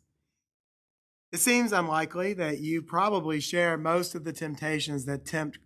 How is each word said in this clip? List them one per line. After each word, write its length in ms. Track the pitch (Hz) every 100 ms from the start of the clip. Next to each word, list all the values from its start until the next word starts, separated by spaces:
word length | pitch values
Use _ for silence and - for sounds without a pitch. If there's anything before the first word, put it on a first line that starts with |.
| _ _ _ _ _ _ _ _ _ _ _ _ _
It 80 | 170
seems 320 | 247 247 233
unlikely 600 | 190 165 156 156 170 185
that 280 | 185 160 147
you 200 | 151 165
probably 580 | 165 170 208 196 156 151
share 380 | - 175 170 165
most 380 | 160 175 175 170
of 80 |
the 100 | 156
temptations 720 | 156 160 139 156 156 147 143 127
that 180 | 139
tempt 360 | - 160 151 -